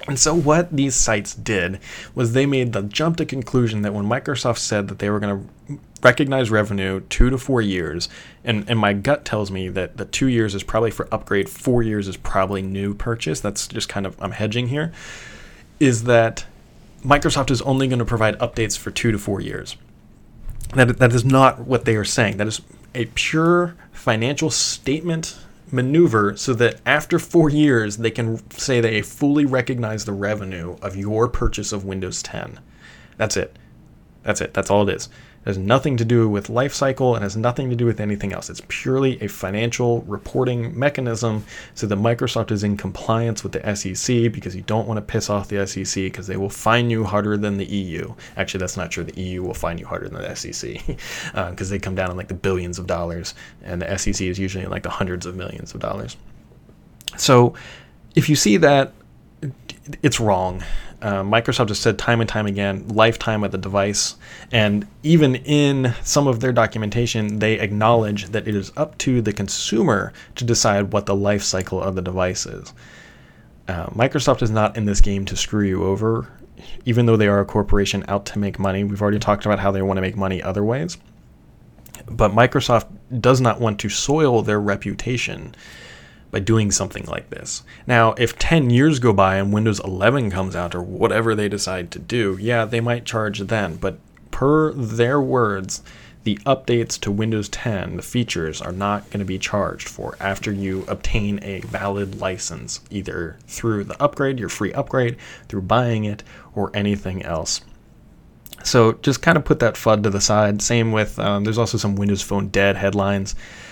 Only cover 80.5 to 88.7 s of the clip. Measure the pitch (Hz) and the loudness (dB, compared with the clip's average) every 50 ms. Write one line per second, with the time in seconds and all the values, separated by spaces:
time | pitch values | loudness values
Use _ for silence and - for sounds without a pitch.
80.5 | 92 101 104 110 120 139 170 180 - - - - - - - - - - - - | -2 0 0 0 0 -2 -4 -6 -8 -12 -18 -20 -20 -20 -20 -20 -20 -20 -20 -20
81.5 | - - - - - - - - - - - - - 117 113 101 101 113 127 127 | -20 -20 -20 -20 -20 -20 -20 -20 -20 -18 -14 -6 0 2 2 4 6 6 6 6
82.5 | - 139 - - 120 110 - - - - - - 131 117 107 123 135 127 127 113 | 4 2 2 2 2 2 2 -2 -10 -20 -12 -8 -4 2 4 4 6 6 4 2
83.5 | 104 - 120 110 104 104 - 101 - - - 135 143 160 156 135 120 110 104 110 | 2 2 0 -2 0 -2 -4 -4 -4 -2 0 0 2 4 4 4 4 4 2 2
84.5 | 104 104 104 104 98 98 - 104 101 - - 120 127 117 - - - - - 120 | 0 0 0 0 -2 -2 -4 -6 -6 -6 -4 -4 -4 -2 -4 -6 -6 -10 -12 -14
85.5 | - - - - - - - - - - - - - - - - - 107 92 117 | -18 -20 -20 -20 -20 -20 -20 -20 -20 -20 -20 -20 -20 -20 -12 -8 -6 -2 0 2
86.5 | 113 113 104 101 98 - 95 - - 104 - - - - - - - - - - | 4 4 4 2 2 0 -2 -4 -6 -8 -10 -8 -8 -10 -10 -10 -14 -14 -10 -10
87.5 | - - - - - - - - 123 113 113 113 - - 120 - - - - - | -10 -10 -12 -16 -20 -10 -2 2 4 6 6 6 4 2 0 0 0 0 2 4
88.5 | 165 165 135 120 | 4 4 4 6